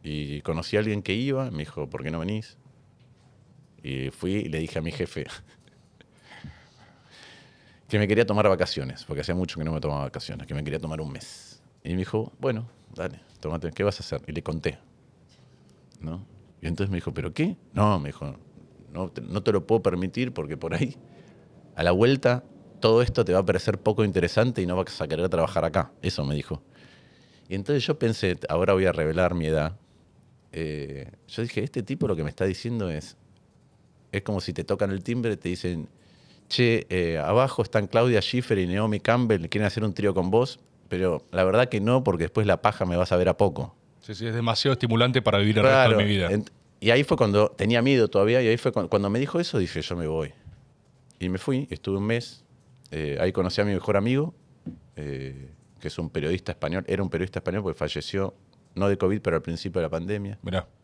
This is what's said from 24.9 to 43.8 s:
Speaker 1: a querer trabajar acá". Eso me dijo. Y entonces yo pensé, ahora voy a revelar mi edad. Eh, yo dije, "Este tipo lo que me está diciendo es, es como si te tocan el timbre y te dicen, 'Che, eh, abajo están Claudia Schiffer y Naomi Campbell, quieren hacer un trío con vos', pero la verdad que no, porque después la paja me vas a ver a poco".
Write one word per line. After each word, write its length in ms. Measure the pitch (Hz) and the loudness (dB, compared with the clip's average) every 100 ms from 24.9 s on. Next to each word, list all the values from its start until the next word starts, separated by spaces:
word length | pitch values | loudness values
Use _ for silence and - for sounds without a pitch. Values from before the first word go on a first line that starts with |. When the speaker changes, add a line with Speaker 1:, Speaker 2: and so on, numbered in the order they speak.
| - | -4
Speaker 1:
a 60 | 80 | -4
querer 200 | 78 90 | -2 0
trabajar 360 | 87 80 - | 2 0 0
acá". 280 | 80 80 76 - | 0 0 -2 -4
Eso 220 | 92 - | -6 -4
me 100 | 71 | -4
dijo. 280 | 73 - 76 - - - - - _ _ _ _ | -4 -4 -10 -12 -20 -20 -20 -20 _ _ _ _
Y 60 | |
entonces 320 | 95 98 143 123 | -8 -2 -2 0
yo 100 | 147 | 0
pensé, 360 | 120 113 95 85 - | 0 0 0 -2 -2
ahora 240 | 80 95 | 0 4
voy 140 | 95 95 | 6 4
a 60 | |
revelar 420 | 82 78 80 90 | 2 0 2 2
mi 120 | 87 78 | 2 0
edad. 300 | 78 76 95 _ _ _ _ _ _ _ | 0 0 -6 _ _ _ _ _ _ _
Eh, 580 | 80 80 76 71 69 65 - _ | -8 -8 -6 -8 -12 -14 -18 _
yo 140 | - | -8
dije, 200 | 117 - | -6 -4
"Este 220 | 104 - | -4 -6
tipo 240 | 101 - - | -6 -4 -2
lo 80 | 87 | -2
que 80 | |
me 60 | 76 | -4
está 140 | - 95 | -2 -2
diciendo 440 | 92 117 120 95 | -2 -4 -4 -4
es, 260 | 78 - - _ _ _ _ _ _ _ _ _ | -4 -8 -18 _ _ _ _ _ _ _ _ _
es 120 | 101 | -8
como 180 | - 101 | -4 -4
si 120 | - | -4
te 120 | - | -8
tocan 260 | - 98 101 | -4 0 0
el 140 | 98 | -2
timbre 280 | 87 120 117 | -4 -2 -2
y 40 | 101 | -4
te 120 | 87 | -4
dicen, 380 | 90 90 85 76 _ _ _ _ - _ | -4 -4 -6 -8 _ _ _ _ -20 _
'Che, 380 | - 123 113 - | 0 2 2 0
eh, 300 | 90 85 82 | -2 0 0
abajo 440 | 76 107 131 - | 2 2 2 0
están 260 | 107 110 101 | 0 0 2
Claudia 320 | 117 123 113 | 2 4 4
Schiffer 360 | - 123 123 101 | 2 -2 0 0
y 80 | 90 | 2
Naomi 340 | 92 107 107 | 0 0 0
Campbell, 480 | - 120 120 104 85 | 2 2 4 2 0
quieren 180 | 104 104 | 0 0
hacer 180 | - | 0
un 80 | 107 | -4
trío 220 | 87 98 | 0 0
con 160 | 92 90 | 2 2
vos', 300 | 107 127 - _ _ _ | 2 2 -4 _ _ _
pero 360 | 92 92 78 - | -2 0 0 -4
la 100 | 90 | 0
verdad 240 | 92 104 127 | 4 4 4
que 120 | 107 | 2
no, 220 | 104 127 | 2 2
porque 200 | 123 87 | 2 0
después 220 | 80 - 104 | 0 0 2
la 160 | 90 | 4
paja 220 | 104 107 92 | 2 0 0
me 100 | 87 | 0
vas 160 | 90 | 2
a 40 | 90 | 4
ver 120 | 90 | 4
a 80 | 87 | 4
poco". 400 | 101 76 - - | 2 0 -10 -12